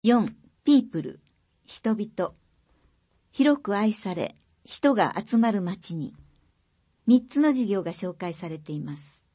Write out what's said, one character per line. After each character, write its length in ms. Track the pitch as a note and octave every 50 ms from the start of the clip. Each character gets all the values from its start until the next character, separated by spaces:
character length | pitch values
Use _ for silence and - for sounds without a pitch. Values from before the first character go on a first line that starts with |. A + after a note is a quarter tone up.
| -
四、 240 | A3 A#3+ A#3+ G3 - - _ _ _ _ _
ピ 160 | _ - D4 C4
ー 100 | A3 -
プ 140 | - E3
ル、 180 | D3 - - - _ _ _ _ _ _ _ _ _
人 320 | - - - - A#3 A3 G#3
々。 340 | G#3 - _ - F3+ - - _ _ _ _ _ _ _ _ _ _ _ _ _ _ _ _ _ _ _
広 300 | _ - C4+ D4 C#4+ C#4+
く 140 | - G3 G3+
愛 160 | G3+ G#3+ A3
さ 220 | G#3 - - G3 F3+
れ、 220 | E3+ A#2 - - _ _ _ _ _ _
人 300 | - - - - C#4+ C4+
が 220 | G#3+ E3+ B2+ - -
集 180 | A3+ - A#3+
ま 140 | A3+ A3+ A#3
る 120 | G#3+ G3+
街 340 | F3+ F3 E3+ - - - E3+
に。 180 | D#3+ C#3 - - - - _ _ _ _ _ _ _ _ _ _ _ _ _ _ _ _
三 200 | A3+ B3 B3 B3
つ 140 | - - C#4
の 120 | D4+ D4+
事 140 | C4+ C4 A#3+
業 160 | F#3+ G3+ F#3+
が 100 | D#3 E3
紹 240 | E3+ - - F3+ E3+
介 180 | _ F#3 F3 E3
さ 140 | - F#3 E3
れ 100 | D#3+ D#3+
て 140 | D3+ -
い 80 | D3+ D3
ま 180 | D3 D3 C#3+ D3
す。 280 | D3 - - _ _ _